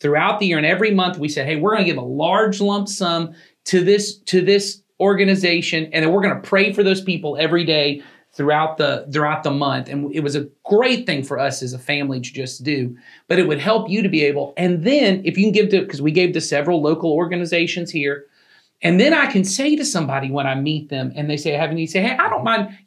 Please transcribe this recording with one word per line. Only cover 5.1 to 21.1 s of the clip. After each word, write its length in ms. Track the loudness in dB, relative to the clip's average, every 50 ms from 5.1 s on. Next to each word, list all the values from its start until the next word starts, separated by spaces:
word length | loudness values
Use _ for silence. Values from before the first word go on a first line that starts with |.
| 4 4 4 4 2 2 2 2 2 0 0 -2 -2 -2 -2 -2
And 120 | -2 0 2
then 80 | 2
we're 100 | 2 2
gonna 180 | 2 0 -2 -2
pray 320 | -4 0 2 2 2 2
for 100 | 2 2
those 180 | 2 2 2 0
people 360 | 0 -4 -4 -4 -4 -4 -2 0
every 260 | 0 2 2 2 2
day 380 | 2 2 2 2 0 -2 -4 -10 -18 -20 _ _ _
throughout 440 | _ -2 0 2 2 2 2 0 -2
the, 300 | 0 0 0 0 -2 -6 -4
throughout 300 | -2 -2 0 0 -2 -2
the 80 | -2 -2
month." 380 | -2 0 -2 -2 -2 -4 -6 -6
And 240 | -6 -6 -6 -4 -4
it 60 | -4
was 140 | -4 -2 -2
a 120 | -4 -6 -8 _ _ -2
great 420 | 0 2 4 4 4 2 0 -2
thing 160 | -4 -4 -4
for 160 | -4 -4 -4 -2
us 240 | -2 -2 -4 -4
as 100 | -8 -10
a 60 | -10 -10
family 420 | -6 -4 -2 -2 -2 -2 -4 -6
to 120 | -6 -8
just 320 | -8 -8 -8 -8 -10 -8 -4
do, 320 | -4 -2 -2 -2 -4 -6 -12 -20 -20 -20 -12 _ 0
but 100 | 2 2
it 80 | 2
would 120 | 2 0 -2
help 280 | 0 0 0 0 0 -2
you 140 | -2 0
to 60 | 0 2
be 160 | 2 2 2
able, 300 | 2 0 -2 -4 -6 -4
and 260 | -2 0 0 0 0 2
then 380 | 2 2 4 4 2 2 0 -2
if 120 | -2 0 2
you 60 | 2
can 80 | 2
give 160 | 4 2 2 4
to, 140 | 2 0 0
'cause 160 | -2 -6 -2
we 80 | -2 2
gave 220 | 2 2 2 2
to 80 | 0 -2
several 400 | -4 -2 -2 0 0 0 0 2
local 300 | 2 0 0 0 0 0
organizations 800 | 0 0 0 -2 -2 -4 -4 -2 0 0 0 0 -2 -6 -6 -6
here, 320 | -4 -4 -2 -2 -4 -6 -10 _ _ _ _ _ _ _ _ _ _ -4
and 180 | 0 2 4 6
then 120 | 6 6
I 140 | 4 4 2
can 160 | 2 2 0 0
say 300 | 0 -2 -2 0 0 0
to 80 | 0 -2
somebody 460 | -2 -2 -2 -2 -2 -4 -4 -4 -4
when 160 | -4 -2 -2
I 80 | -2 -2
meet 340 | -2 -2 -2 -4 -4 -6 -6
them 240 | -6 -6 -6 -6